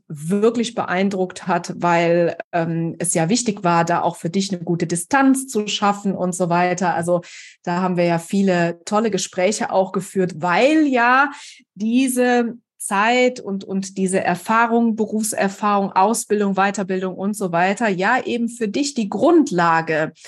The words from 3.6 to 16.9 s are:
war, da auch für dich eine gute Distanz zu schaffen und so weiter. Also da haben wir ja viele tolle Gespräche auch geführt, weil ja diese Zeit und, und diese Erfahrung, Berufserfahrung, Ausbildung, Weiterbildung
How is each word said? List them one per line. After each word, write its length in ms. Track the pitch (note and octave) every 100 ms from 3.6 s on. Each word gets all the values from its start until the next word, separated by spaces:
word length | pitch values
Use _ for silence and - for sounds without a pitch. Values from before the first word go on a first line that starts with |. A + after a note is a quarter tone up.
war, 220 | F3 E3+ E3+
da 160 | E3+
auch 140 | - E3+
für 160 | E3+
dich 200 | G3 G3
eine 120 | F3
gute 240 | E3+ E3+ E3+
Distanz 580 | F3 - C4+ C4+ C4 -
zu 220 | G#3+ G#3
schaffen 480 | - G3+ G3+ G3+ F#3+
und 180 | F3+
so 160 | F3 F3+
weiter. 460 | F3 F3+ F3+ F3+ E3
Also 260 | E3+ F3 - - - -
da 180 | - F3
haben 160 | F#3 F3
wir 100 | F3
ja 120 | E3+
viele 680 | E3+ G3 G3 F3 E3+ E3+ -
tolle 260 | G#3 A3+
Gespräche 600 | F#3+ - - F#3 G#3 A3+
auch 200 | F#3+ F#3+
geführt, 420 | G3 F3 G3 F3+ D#3+
weil 500 | F3 F#3+ C4 D#4 D4
ja 420 | B3 A#3+ C4 C#4+ C#4 - - _ F#3
diese 800 | A3 A#3+ C4+ A#3+ B3 A#3+ A#3 - _ _
Zeit 600 | - G3 A3 B3 B3+ B3
und, 240 | - G3 -
und 320 | G3 F#3+ -
diese 260 | F#3+ F#3
Erfahrung, 720 | - F3 - A3+ A#3 A#3 A#3 A3
Berufserfahrung, 960 | G#3 G#3+ A3 - G3 G3 G#3 G3+ G3
Ausbildung, 640 | - G3 A3+ - G#3 G3+ F#3+
Weiterbildung 580 | G3 G3 F#3+